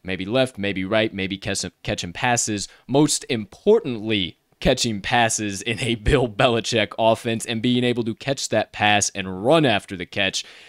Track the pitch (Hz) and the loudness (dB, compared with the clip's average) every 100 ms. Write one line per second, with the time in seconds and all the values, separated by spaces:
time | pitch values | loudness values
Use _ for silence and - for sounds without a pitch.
0 | 90 92 95 127 131 - 101 95 92 110 | -8 -6 -2 0 0 -2 -4 -2 0 0
1 | 113 98 95 95 - 98 92 - - 104 | 0 -2 -6 -4 -6 -6 -6 -10 -6 -6
2 | 90 85 127 120 - 104 - - - 135 | -6 -4 0 0 0 -4 -6 -14 0 2
3 | 151 - - 120 101 - - 220 - 117 | 4 0 -2 -4 -6 -2 4 4 2 -6
4 | 110 107 85 - _ _ - 127 120 104 | -2 0 -2 -6 _ _ 0 2 0 -4
5 | - 123 113 - 107 98 113 110 120 113 | 0 2 2 0 -4 -6 -6 -4 -2 -2
6 | 107 127 127 101 131 117 104 117 104 - | 2 2 2 2 2 2 0 0 -2 2
7 | 113 113 120 113 - 113 120 123 123 120 | 2 2 0 -4 -4 -2 0 2 2 0
8 | 117 110 - 139 - 113 - - 107 104 | -2 -6 -6 -4 -2 -2 -2 0 2 4
9 | - 98 95 92 113 165 143 101 - 95 | 2 -4 -8 -4 2 4 4 2 -2 -10
10 | 87 - 95 - - - | -6 -2 -2 -2 -8 -18